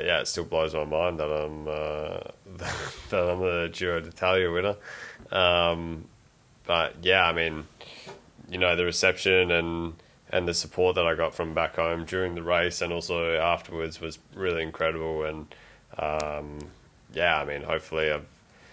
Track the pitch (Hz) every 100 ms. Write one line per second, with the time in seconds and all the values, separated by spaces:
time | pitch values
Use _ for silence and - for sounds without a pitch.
0 | 82 80 - - 80 80 80 78 76 78
1 | 90 82 76 76 76 78 76 76 76 76
2 | 76 90 - - 98 90 87 - - -
3 | - 101 87 90 92 87 82 - 90 82
4 | 80 - 92 95 87 87 98 101 - -
5 | - - - 95 90 87 85 82 82 80
6 | - - _ _ _ _ - 85 76 -
7 | 90 95 85 82 82 78 76 - - -
8 | - - - - - 90 90 87 87 -
9 | 92 - 98 92 87 87 85 85 82 80
10 | - _ - 92 87 85 - - 90 90
11 | 85 80 80 - 82 80 82 - 82 82
12 | 82 92 90 87 82 87 87 - 87 85
13 | 82 87 82 80 82 85 - 85 82 -
14 | 82 - - 95 92 82 80 - 80 82
15 | 80 78 78 78 76 - - - _ -
16 | 78 76 76 73 73 73 73 - - _
17 | - 78 85 78 71 71 78 80 - 80
18 | 78 76 73 - - - -